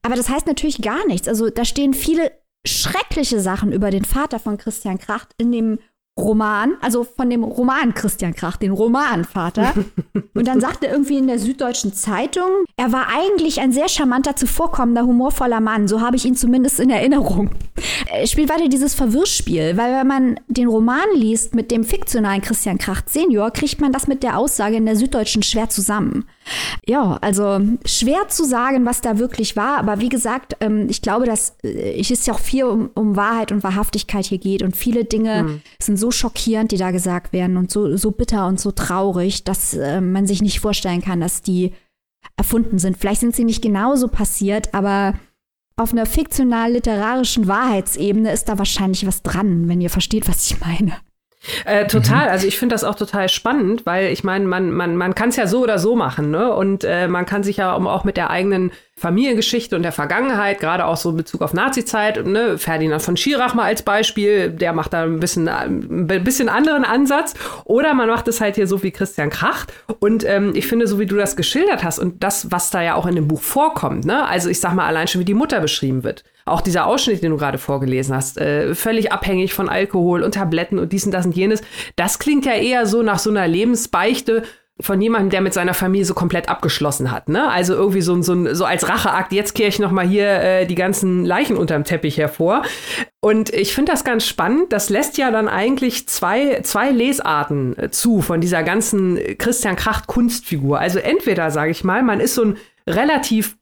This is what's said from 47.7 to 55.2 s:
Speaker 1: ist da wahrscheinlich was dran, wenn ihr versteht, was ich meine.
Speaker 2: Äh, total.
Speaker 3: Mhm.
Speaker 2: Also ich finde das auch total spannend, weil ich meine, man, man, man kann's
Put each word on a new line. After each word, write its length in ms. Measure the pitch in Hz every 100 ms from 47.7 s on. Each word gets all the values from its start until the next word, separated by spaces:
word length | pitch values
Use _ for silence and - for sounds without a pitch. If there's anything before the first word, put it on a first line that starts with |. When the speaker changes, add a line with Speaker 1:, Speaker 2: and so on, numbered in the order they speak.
| 202 190 - 190 202 220
Speaker 1:
ist 180 | 208 -
da 80 | 202
wahrscheinlich 480 | 196 - 190 185 190
was 160 | 190
dran, 460 | - 170 202 170 170
wenn 120 | 180
ihr 80 | 170
versteht, 380 | - 180 220 -
was 220 | - -
ich 100 | -
meine. 340 | 165 170 208 - - _ _ _ - -
Speaker 2:
Äh, 240 | - 208 208
total. 380 | 143 113 147 202
Speaker 3:
Mhm. 60 |
Speaker 2:
Also 160 | 185 190
ich 120 | -
finde 140 | 247 226
das 80 |
auch 120 | - 208
total 340 | 202 202 185
spannend, 560 | - 226 285 190 226 -
weil 260 | 180 190
ich 140 | 160 196
meine, 200 | 190 196
man, 260 | 180 185
man, 260 | 160 175 175
man 180 | 180
kann's 220 | 190